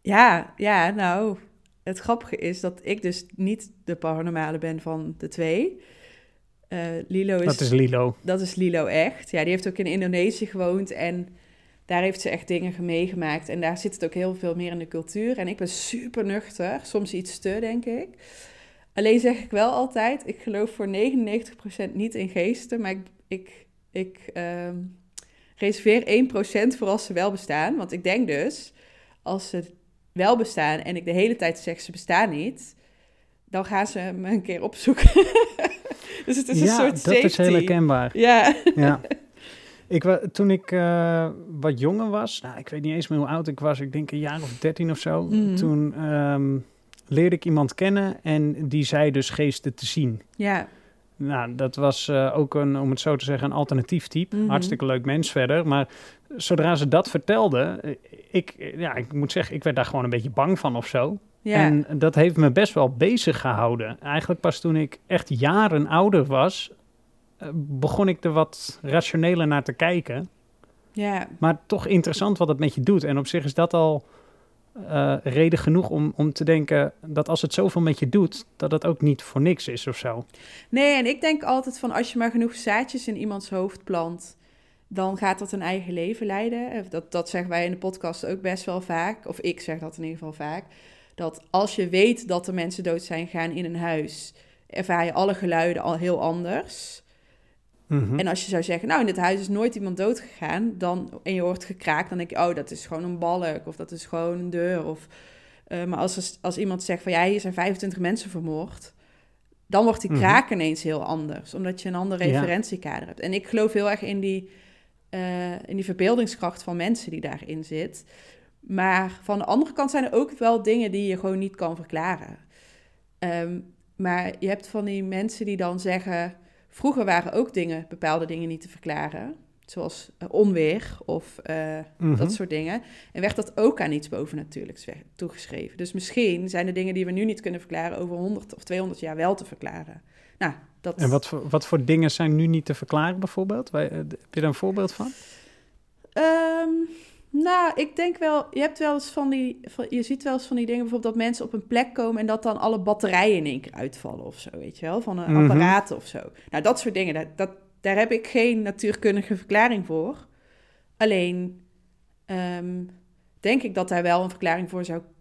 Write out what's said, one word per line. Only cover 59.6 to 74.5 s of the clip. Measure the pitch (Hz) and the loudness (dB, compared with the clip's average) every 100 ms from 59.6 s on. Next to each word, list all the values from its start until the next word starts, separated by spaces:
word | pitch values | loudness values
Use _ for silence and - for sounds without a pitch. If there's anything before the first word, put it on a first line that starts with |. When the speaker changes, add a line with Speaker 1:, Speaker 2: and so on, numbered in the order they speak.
Speaker 2:
werd | - 131 | 0 2
daar | 123 | 0
gewoon | 139 | 0
een | 123 | 0
beetje | 120 110 | 0 0
bang | 123 147 185 | 0 2 2
van | 147 120 | 0 -2
of | - | -2
zo. | 127 135 202 _ _ | 0 0 -4 _ _
Speaker 1:
Ja. | 208 208 156 | 2 6 6
Speaker 2:
En | 147 147 151 | 4 2 2
dat | 156 156 | 4 6
heeft | 165 156 | 6 8
me | 147 | 6
best | 127 208 | 8 4
wel | 151 131 | 4 2
bezig | 123 180 240 - 139 | 4 4 4 2 0
gehouden. | 131 110 117 117 107 120 | 0 2 2 0 -4 -8
Eigenlijk | 143 151 - 170 | -2 -2 0 0
pas | 170 - | 0 0
toen | 170 156 | 0 0
ik | 147 - _ | 0 -6 _
echt | 180 - 123 | -2 0 2
jaren | 139 196 214 156 147 | 4 6 4 4 4
ouder | 160 202 185 135 | 4 6 6 4
was, | 135 165 - - - _ _ _ _ _ _ | 4 2 0 -12 -16 _ _ _ _ _ _
eh, | 165 | -8
begon | 160 143 135 143 - 196 | -6 -4 -2 0 2 2
ik | 170 | 2
er | 170 | 0
wat | 156 156 - - - | 2 0 -2 -14 -10
rationeler | 143 160 - 165 170 175 151 | 0 0 2 2 4 4 2
naar | 147 | 2
te | 131 | 0
kijken. | 123 170 180 - 123 180 _ _ _ _ _ _ | 0 0 0 -2 -8 -8 _ _ _ _ _ _
Speaker 1:
Ja. | - 202 196 - 160 | -4 -2 -2 -6 2
Speaker 2:
Maar | 160 160 _ | 2 2 _
toch | 208 - | -4 4
interessant | 185 165 151 202 190 | 4 4 0 0 2
wat | 160 | 2
het | 139 | 2
met | 151 143 | 0 2
je | |
doet. | 127 190 | 4 4
En | 143 139 | 4 0
op | 135 | 0
zich | 175 | -2
is | 143 | 0
dat | 147 170 | 2 2
al, | 170 160 151 - - _ _ _ | 4 4 2 -4 -20 _ _ _